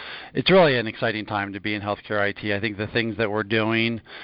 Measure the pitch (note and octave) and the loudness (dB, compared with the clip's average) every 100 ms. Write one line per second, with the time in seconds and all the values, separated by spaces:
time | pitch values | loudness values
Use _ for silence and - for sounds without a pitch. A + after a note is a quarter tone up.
0 | - - - - - F#3+ D#3+ B2 A2 G#2+ | -14 -14 -10 -2 4 6 8 4 0 -2
1 | A#2 G#2+ G#2 G#2+ G2+ G2 G#2+ G#2 G2+ G2+ | -2 -2 -2 -2 -2 -4 -4 -4 -2 -4
2 | - G#2 G2+ G2 G#2+ G2+ A2 G2 G#2+ A#2+ | -2 0 0 -2 -2 -2 -2 -4 -2 -2
3 | A2+ G2+ A2 G#2+ G2+ A2+ A2 A2+ A2+ A2+ | -2 0 -2 0 0 2 2 2 0 -2
4 | - - | -10 -18